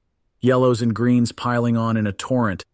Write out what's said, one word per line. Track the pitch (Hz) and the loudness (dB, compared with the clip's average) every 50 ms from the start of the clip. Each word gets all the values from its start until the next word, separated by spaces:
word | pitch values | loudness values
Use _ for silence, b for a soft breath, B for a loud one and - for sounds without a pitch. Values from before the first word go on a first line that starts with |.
| _ _ _ _ _ _ _ _ | _ _ _ _ _ _ _ _
yellows | - 123 127 127 131 127 123 110 | 0 2 2 4 2 2 2 0
and | 120 117 107 | 0 -2 -2
greens | 101 120 123 123 120 117 113 | 0 0 2 2 2 2 0
piling | - - - 123 120 120 120 120 117 | -4 -6 -4 -2 -2 0 0 0 0
on | 113 113 113 113 113 | 0 0 -2 -2 -2
in | 104 | -2
a | 101 | -2
torrent | 95 - - - 131 123 117 104 90 - - _ | -4 -6 -6 -2 -2 0 0 -2 -2 -6 -10 _